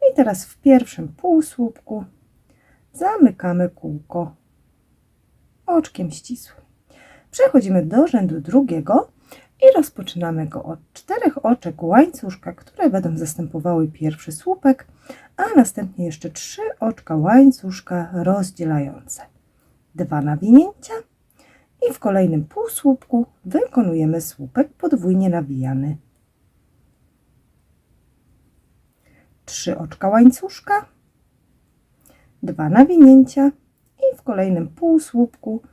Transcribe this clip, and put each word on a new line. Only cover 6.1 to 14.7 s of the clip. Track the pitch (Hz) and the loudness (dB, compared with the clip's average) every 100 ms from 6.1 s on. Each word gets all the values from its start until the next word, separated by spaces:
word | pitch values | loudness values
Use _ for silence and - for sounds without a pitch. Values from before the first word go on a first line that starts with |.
ścisłym. | - - 247 - _ _ _ _ _ _ _ _ | -12 -16 -16 -16 _ _ _ _ _ _ _ _
Przechodzimy | - 523 269 196 185 156 | 0 2 2 2 -2 0
do | 226 320 | 0 2
rzędu | 220 175 160 | 0 -2 -4
drugiego | 156 254 262 160 160 254 - _ _ - _ - | -2 0 0 -4 0 -2 -2 _ _ -20 _ 4
i | 523 392 | 4 4
rozpoczynamy | - - 180 175 165 160 151 | -2 -8 -14 -8 -6 -6 -8
go | - | -10
od | 156 165 _ | -14 -16 _
czterech | - - 440 349 - 220 | -20 -8 -2 -2 -2 -2
oczek | 240 170 - | -2 -4 -8
łańcuszka, | 170 226 349 - 196 - 175 | 2 2 2 -2 -14 -14 -16
które | - _ - 311 | -18 _ -2 -2
będą | 190 175 160 | -2 -4 -6
zastępowały | 156 - 156 160 175 165 156 | -8 -10 -10 -6 -4 -2 -4
pierwszy | - 156 156 - | -4 -8 -8 -16
słupek, | 156 359 381 269 | -12 -8 -2 -2